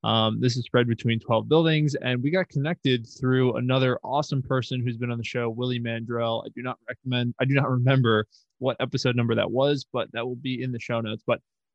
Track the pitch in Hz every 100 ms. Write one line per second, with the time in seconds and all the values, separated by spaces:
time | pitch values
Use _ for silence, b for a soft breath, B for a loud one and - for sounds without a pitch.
0 | 110 113 110 110 123 120 117 127 120 113
1 | 120 113 - 113 110 156 165 156 151 139
2 | 127 123 135 185 180 143 147 175 139 123
3 | 110 - 131 131 127 123 123 131 131 123
4 | - 139 151 139 131 131 120 127 123 113
5 | 120 120 113 123 117 113 127 123 117 117
6 | 113 117 117 113 - 120 127 120 - 123
7 | 127 123 120 - 127 139 131 127 123 135
8 | 117 107 107 b b _ 127 120 127 135
9 | 131 123 117 113 95 117 139 143 - 123
10 | - 113 120 123 135 123 127 120 - 117
11 | 110 110 - - _ _ _